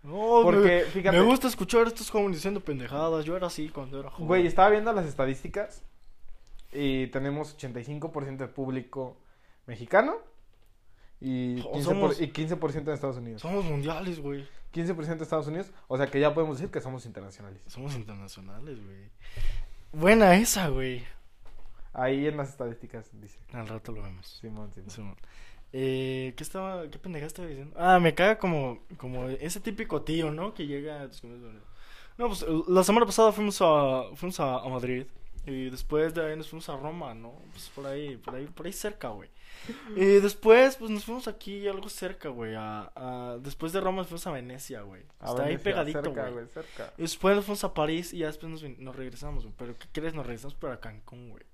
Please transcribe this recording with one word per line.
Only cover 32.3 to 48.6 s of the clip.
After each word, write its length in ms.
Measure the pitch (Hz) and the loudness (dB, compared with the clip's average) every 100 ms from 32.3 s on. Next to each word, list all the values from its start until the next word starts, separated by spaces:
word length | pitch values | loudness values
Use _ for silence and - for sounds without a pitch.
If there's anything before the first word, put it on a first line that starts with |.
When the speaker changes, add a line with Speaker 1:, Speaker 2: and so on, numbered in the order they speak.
| 185 160 160 165 | -2 0 0 6
Speaker 1:
la 160 | 185 | 6
semana 220 | 185 220 | 8 6
pasada 260 | 220 190 220 | 6 6 6
fuimos 280 | 208 208 196 | 6 -2 4
a, 420 | 180 151 139 131 113 | 6 6 6 2 -4
fuimos 240 | - 180 180 | -8 -8 -4
a, 180 | 143 127 | -2 -2
a 100 | 127 | -4
Madrid. 360 | 127 123 127 131 - - - | -6 -4 -4 -6 -12 -12 -10
Y 240 | - 131 131 | -8 -8 -8
después 440 | 127 - 151 160 | -6 -2 2 2
de 120 | 165 | 0
ahí 120 | 156 156 | -4 -6
nos 100 | 151 | -10
fuimos 220 | 160 - | -12 -10
a 80 | 139 | -8
Roma, 360 | 147 170 143 | -8 -8 -10
¿no? 200 | 113 113 143 - | -12 -16 -18 -18
Pues 180 | - - | -18 -16
por 100 | - | -12
ahí, 320 | 139 139 147 123 | -8 -8 -8 -10
por 180 | - | -10
ahí, 100 | 127 147 | -10 -10
por 180 | 170 | -10
ahí 60 | 165 | -12
cerca, 360 | - 208 208 123 | -8 -8 -8 -10
güey. 200 | 101 - - - - - 233 240 | -10 -16 -20 -18 -14 -14 -14 -8
Y 100 | 208 196 202 | 4 8 8
después, 580 | 202 - 220 233 269 262 | 8 2 8 10 10 4
pues, 120 | 226 | -6
nos 160 | 208 | -6
fuimos 220 | 208 247 233 | -6 -8 -8
aquí, 400 | 214 - 202 202 | -10 -12 -6 -6
algo 220 | 196 202 | -6 -10
cerca, 400 | - 185 - 151 | -10 -10 -8 -10
güey, 240 | 120 113 | -8 -8
a, 360 | 110 107 107 101 | -6 -8 -10 -12
a, 420 | - 127 123 123 120 | -12 -10 -10 -10 -10
después 320 | 139 - 160 | -10 -8 -4
de 80 | 190 | -2
Roma 160 | 185 190 | -2 -4
nos 80 | 175 | -6
fuimos 180 | 165 185 | -8 -8
a 40 | |
Venecia, 500 | 143 123 127 - 123 | -8 -10 -14 -12 -12
güey. 200 | 101 92 - - | -12 -18 -20 -14
Speaker 2:
A 100 | - | -6
Speaker 1:
Está 140 | 123 | -2
ahí 60 | 143 170 | -2 -2
Speaker 2:
Venecia, 60 | |
Speaker 1:
pegadito, 380 | 202 180 151 147 | -2 -2 -2 -2
Speaker 2:
cerca, 180 | 151 135 | -4 -6
Speaker 1:
güey. 120 | 127 | -6
Speaker 2:
güey, 140 | 120 123 | -8 -12
cerca. 400 | 151 - - - - | -14 -14 -14 -14 -8
Speaker 1:
Y 40 | |
después 340 | 165 - 185 | -8 0 4
nos 100 | 202 | 4
fuimos 180 | 202 202 | 0 -4
a 100 | 196 | -4
París 400 | - 151 165 175 | -2 0 -2 -4
y 60 | 180 | -6
ya 80 | 156 | -6
después 240 | 151 160 | -6 -12
nos 120 | 160 | -12